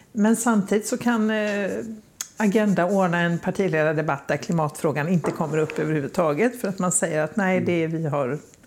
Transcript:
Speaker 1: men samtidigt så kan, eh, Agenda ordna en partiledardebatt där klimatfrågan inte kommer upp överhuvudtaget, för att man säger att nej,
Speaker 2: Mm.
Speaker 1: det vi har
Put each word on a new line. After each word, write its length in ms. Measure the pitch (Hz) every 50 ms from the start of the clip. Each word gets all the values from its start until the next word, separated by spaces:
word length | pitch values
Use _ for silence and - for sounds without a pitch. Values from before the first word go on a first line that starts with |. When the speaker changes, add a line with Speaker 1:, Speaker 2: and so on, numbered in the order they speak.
| - _
Speaker 1:
men 240 | - 208 202 220 226
samtidigt 520 | 226 - 247 226 208 190 - 196 214 208
så 100 | - 247
kan, 340 | - - 240 240 220 214 220
eh, 380 | 220 214 208 208 202 202 202 185 190 214 233 220 220 - - _ _ - - - -
Agenda 480 | - 220 196 185 220 214 208 180 180 170
ordna 340 | 180 208 196 190 175 170 175
en 200 | 170 170 170 170
partiledardebatt 880 | - 185 185 - 196 180 156 156 151 156 160 160 156 160 143 135 -
där 100 | - 151
klimatfrågan 680 | 143 - - 175 165 151 147 - - - 156 131 151 143 170
inte 220 | 185 160 - 170
kommer 260 | 165 - 170 143 151
upp 220 | 156 156 147 - -
överhuvudtaget, 840 | 156 156 156 151 139 131 - 190 170 156 147 147 220 247 240 -
för 60 | -
att 120 | 196 190 -
man 120 | 180 180
säger 320 | 175 - - 165 156 156 151
att 120 | 156 -
nej, 220 | 214 190 185 185
Speaker 2:
Mm. 80 | 180 175
Speaker 1:
det 220 | 180 175 165 160
vi 200 | 160 165 160 160
har 320 | 147 151 151 135 120 139 147 - - - - -